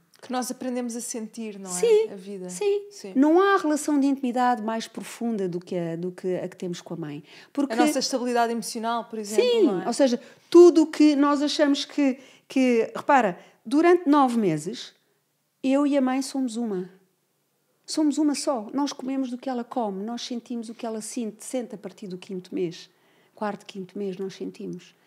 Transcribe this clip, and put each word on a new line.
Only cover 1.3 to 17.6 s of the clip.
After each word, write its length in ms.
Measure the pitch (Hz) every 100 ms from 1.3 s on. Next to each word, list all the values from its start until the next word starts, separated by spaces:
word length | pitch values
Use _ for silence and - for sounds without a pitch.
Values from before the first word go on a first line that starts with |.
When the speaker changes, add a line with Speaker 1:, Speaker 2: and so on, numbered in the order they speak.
| 233 220 196
Speaker 1:
não 100 | 190
é? 40 |
Speaker 2:
Sim, 360 | 180 453 427 440
Speaker 1:
A 40 | 196
vida. 340 | 190 403 -
Speaker 2:
sim. 320 | - 403 403 403
Speaker 1:
Sim. 240 | - 196 220
Speaker 2:
Não 240 | 302 339
há 160 | 392 392
relação 420 | 302 302 - 294
de 80 | 277
intimidade 560 | 269 247 247 247 240
mais 240 | 214 226 -
profunda 600 | - 202 - 233 220 185
do 120 | 175
que 160 | 175 180
a, 200 | 170 165
do 160 | 180
que 240 | 180 190 180
a 100 | 180
que 80 | -
temos 240 | 180 175
com 140 | - 170
a 20 |
mãe. 260 | 151 147 - - -
Porque 200 | - 269
Speaker 1:
A 20 | 233
nossa 240 | 302 277
estabilidade 520 | - 254 247 240 233
emocional, 540 | 233 214 233 226 233 226
por 140 | 220
exemplo, 240 | 202 220 494
Speaker 2:
Sim, 140 | 466 320
Speaker 1:
não 140 | 180
é? 40 | 208
Speaker 2:
ou 60 |
seja, 260 | 240 269 240 - - -
tudo 320 | 339 349 320
o 60 | 311
que 280 | - 302 277
nós 260 | 285 285
achamos 420 | 294 - 294 285 -
que, 320 | - 277 254 - - _
que, 440 | 269 254 233 220 -
repara, 420 | - 277 208 175 - _
durante 460 | 226 285 349 359 277
nove 300 | 294 262 233
meses, 540 | 196 156 160 233 - _ _ _ _ _ _ _
eu 220 | 269 277 294
e 100 | 277
a 60 |
mãe 200 | 254 262
somos 340 | 262 277 254 220
uma. 320 | 233 185 180 - _ _ _ _ _ _